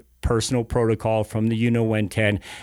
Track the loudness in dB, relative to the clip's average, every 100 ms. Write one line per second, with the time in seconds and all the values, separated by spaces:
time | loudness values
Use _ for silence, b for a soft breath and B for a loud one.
0 | -20 _ 0 0 0 -2 -2 0 0 0
1 | 0 0 -2 -2 0 0 2 2 2 0
2 | 0 0 2 0 B B